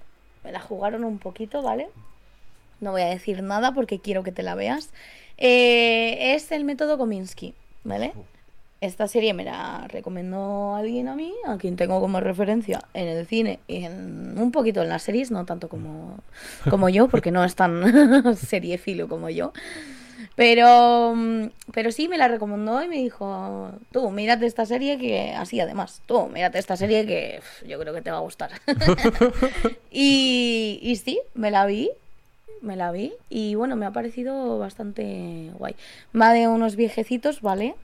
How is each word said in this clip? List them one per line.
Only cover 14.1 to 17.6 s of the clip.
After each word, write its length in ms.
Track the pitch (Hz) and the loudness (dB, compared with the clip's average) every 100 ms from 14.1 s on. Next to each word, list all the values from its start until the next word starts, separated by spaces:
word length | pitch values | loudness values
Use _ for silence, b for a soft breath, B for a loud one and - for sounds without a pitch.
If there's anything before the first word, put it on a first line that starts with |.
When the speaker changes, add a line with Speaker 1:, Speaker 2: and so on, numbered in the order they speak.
| 160 - - | -12 -8 -2
Speaker 1:
un 140 | 240 | 0
poquito 280 | 285 226 196 | 2 2 2
en 60 | 165 | 0
las 160 | 165 | -2
series, 260 | - 226 262 | -2 -2 -2
no 140 | 208 | -4
tanto 240 | 180 170 170 | -4 -8 -8
como, 500 | 165 160 156 170 - - B B B - | -10 -12 -12 -14 -16 -18 B B B 2
como 180 | 196 190 | 4 4
yo, 220 | 190 180 | 6 6
porque 220 | 233 175 | 4 2
no 120 | 180 | 2
es 120 | 180 | 2
tan 280 | - | 4